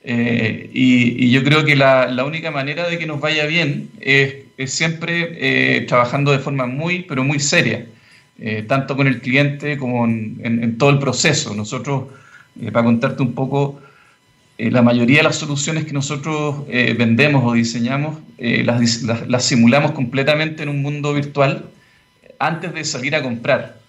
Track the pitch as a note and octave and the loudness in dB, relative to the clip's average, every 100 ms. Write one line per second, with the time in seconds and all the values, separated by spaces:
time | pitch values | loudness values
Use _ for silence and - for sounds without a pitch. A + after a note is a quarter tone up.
0 | - A#2+ A#2+ A#2 A2 - - B2+ B2+ B2 | -4 -2 0 0 -2 -4 -6 2 4 6
1 | B2 A#2 B2 C3+ C3+ D#3 D3+ C#3+ C3+ C3 | 4 4 4 4 4 4 4 4 6 6
2 | B2+ B2 C#3 D#3+ D#3+ C#3+ C#3 D3+ F3 E3+ | 2 -2 -4 -4 -6 -6 -6 -4 -4 -4
3 | D#3+ D3 D3+ D#3 D3+ E3+ D3+ C#3 - - | -6 -4 -2 0 0 0 0 -4 -8 -8
4 | - C#3 C3+ - - - C3 - D#3+ D#3+ | 2 4 2 -2 -20 -10 -6 -2 -2 -4
5 | E3+ E3+ E3 E3+ C3 C3 C3 B2+ B2 B2 | -4 -4 -4 -4 0 2 2 0 2 2
6 | A#2+ C#3+ C#3+ C#3 D3 C#3 B2 C3 E3 F3+ | 2 0 2 2 0 -4 -4 -4 -4 -4
7 | F3 C3 C3+ D3 - F3 A2+ G#2+ - - | -4 -2 -2 0 0 2 0 -4 -10 -20
8 | _ _ _ - A2 G#2+ G#2+ C#3 C#3+ C3+ | _ _ _ -12 -8 -6 -2 -2 -2 0
9 | C#3 A#2 A#2+ C3 C#3+ C#3+ D3 C#3+ B2+ B2 | 0 0 0 0 0 -2 -6 -4 -4 0
10 | A#2 A2+ A2 G#2+ A#2 A#2 A#2 A2+ C#3+ C#3 | 0 -2 -6 -8 -4 -2 -2 2 2 4
11 | C#3 - E3+ C#3+ A2 G#2 G#2+ C3 A#2+ C#3 | 0 0 0 0 -2 -6 -6 -8 -4 -6
12 | A2 - - - _ - A2 A2+ A#2 A2+ | -6 -18 -20 -20 _ -12 -4 0 2 2
13 | C3 - B2 B2+ C3 C#3 C#3+ - - _ | 0 -2 -4 -2 -2 -2 -2 -6 -20 _
14 | _ _ _ _ _ - A2+ A#2+ A#2 A#2+ | _ _ _ _ _ -6 0 4 4 4
15 | A#2+ D3 D#3 D3+ D3+ C#3 - E3 D3+ C#3+ | 4 6 4 0 -4 -4 -2 -4 -4 -6
16 | C#3 D3 D#3+ D3+ D3+ C#3+ - A#2+ B2 A2+ | -4 -6 -4 -4 -4 -6 -4 0 0 2
17 | A#2 A2+ D3 C#3+ A#2+ A#2 A#2 A#2+ A#2+ C#3 | 2 4 4 4 4 2 0 -2 -2 -2
18 | D#3 D3+ - - A#2 C3 B2 A#2+ A#2 - | -4 -8 -16 -8 -2 0 0 2 0 0
19 | A2 A2+ - A#2+ - B2+ A#2 C3+ D3 - | -2 -4 -2 -2 2 4 6 6 2 -2
20 | B2 B2 C3+ D3+ D#3+ D#3+ D3 C#3+ C#3 D3 | -4 0 2 2 0 -4 -6 -4 -4 -4
21 | D3 D3 C#3+ C#3+ C3+ - - _ _ _ | -2 -2 -2 0 2 0 -10 _ _ _
22 | _ _ _ - D3+ E3 F3 D#3+ D#3 C3 | _ _ _ -4 -4 -4 -8 -8 -8 -6
23 | C3 D#3 C3 A2+ - B2 A#2 - | -4 -2 -4 -4 0 -2 -2 -18